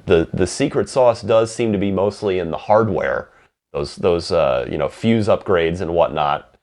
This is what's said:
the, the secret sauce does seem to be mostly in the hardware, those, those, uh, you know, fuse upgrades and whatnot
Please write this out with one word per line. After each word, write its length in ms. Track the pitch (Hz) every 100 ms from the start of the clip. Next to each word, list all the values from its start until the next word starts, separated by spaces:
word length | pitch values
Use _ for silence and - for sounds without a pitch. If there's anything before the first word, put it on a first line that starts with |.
| -
the, 220 | 85 85
the 140 | 80 92
secret 420 | - 143 143 98
sauce 320 | 135 123 110
does 320 | 98 113 113
seem 200 | - 113
to 60 | 101
be 120 | 101
mostly 480 | 95 101 - 104 92
in 140 | 85
the 40 | 76
hardware, 720 | - 107 107 85 - 60 - _ _ _ _
those, 240 | 71 71 -
those, 340 | 92 85 82
uh, 380 | 85 71 64 62
you 80 | 78
know, 100 | 69
fuse 380 | - 117 113 104
upgrades 540 | 92 - 90 82 87
and 120 | 82
whatnot 640 | 85 71 76 73 73 - _